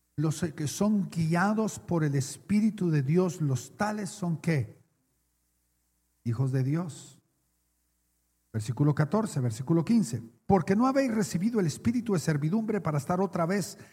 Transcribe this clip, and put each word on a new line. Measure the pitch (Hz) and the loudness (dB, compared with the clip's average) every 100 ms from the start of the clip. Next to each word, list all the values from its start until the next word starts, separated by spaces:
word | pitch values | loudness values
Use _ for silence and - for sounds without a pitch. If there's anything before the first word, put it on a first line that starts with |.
| _ - | _ -2
los | 156 147 | -2 0
que | 175 147 151 | -4 -4 -6
son | - 202 214 160 | 0 0 2 -2
guiados | 165 160 170 196 220 220 - | -2 0 2 2 2 -2 -4
por | - 175 | -4 0
el | 156 | 0
Espíritu | 139 131 - - 208 214 214 180 | 0 -2 -8 0 2 2 0 0
de | 151 | 2
Dios, | 131 170 185 - | 4 2 2 0
los | 151 127 - - | -2 -2 -4 -6
tales | 208 214 202 | -4 -4 -8
son", | - 175 160 | -6 -4 -2
¿qué? | - 156 107 - _ _ _ _ _ _ _ _ _ _ _ _ _ _ 117 | 0 0 -2 -8 _ _ _ _ _ _ _ _ _ _ _ _ _ _ -4
"Hijos | 113 135 | 0 0
de | 135 | 0
Dios". | 131 160 175 - - - _ _ _ _ _ _ _ _ _ _ _ _ _ | 0 -2 -4 -10 -18 -20 _ _ _ _ _ _ _ _ _ _ _ _ _
Versículo | 113 107 127 147 | -8 -6 0 2
catorce, | 147 151 208 220 143 | 2 2 2 0 -2
versículo | 123 107 131 170 | -2 -2 0 0
quince. | 160 233 180 120 - _ _ | 4 2 2 -4 -10 _ _
"Porque | 190 - 196 | 2 4 2
no | 254 | 4
habéis | 269 269 | 2 0
recibido | 220 196 175 202 233 | 0 -2 0 0 0
el | 170 | 0
espíritu | - - 240 214 | 0 -2 -2 0
de | 185 | 0
servidumbre | - 147 156 214 220 208 | 2 0 2 0 0 -2
para | - 151 | 0 -2
estar | - 180 | -2 0
otra | 196 196 165 | 0 0 0
vez | 202 - - - | 0 -2 -8 -20